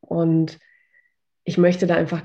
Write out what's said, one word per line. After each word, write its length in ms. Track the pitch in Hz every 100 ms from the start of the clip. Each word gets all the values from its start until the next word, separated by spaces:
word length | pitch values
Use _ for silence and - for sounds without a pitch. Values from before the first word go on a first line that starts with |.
und 580 | - 170 165 160 156 - _ _ _ _ _ _ _ _ -
ich 120 | -
möchte 300 | 175 180 175
da 80 | 170
einfach 280 | 165 170